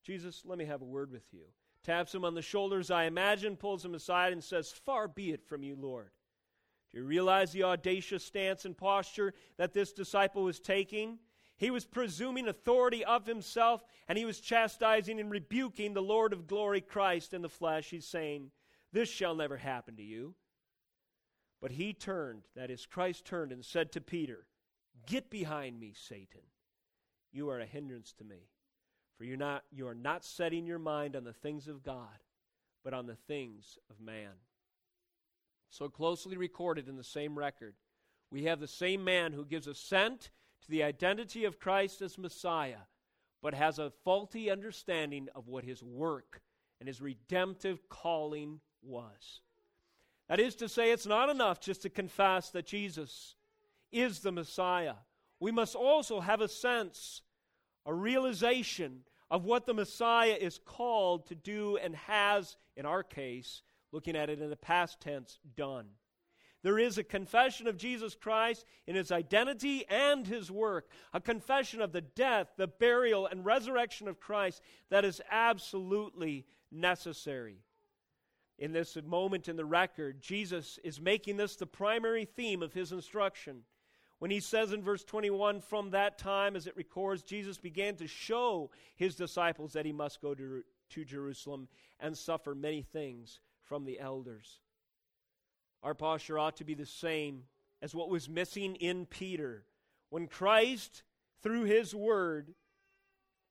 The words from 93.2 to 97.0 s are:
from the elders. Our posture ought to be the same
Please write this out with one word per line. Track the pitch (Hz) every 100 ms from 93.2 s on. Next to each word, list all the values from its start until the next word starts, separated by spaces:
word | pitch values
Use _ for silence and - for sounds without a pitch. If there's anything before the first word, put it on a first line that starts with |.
| 113 - _ _
from | _ 143
the | 139 127
elders. | 135 135 123 110 107 - _ _ _ _ _ _ _ _ _ _ _ _
Our | 143
posture | 156 156 160 - 156
ought | 156 151
to |
be | 151
the | 147 147
same | -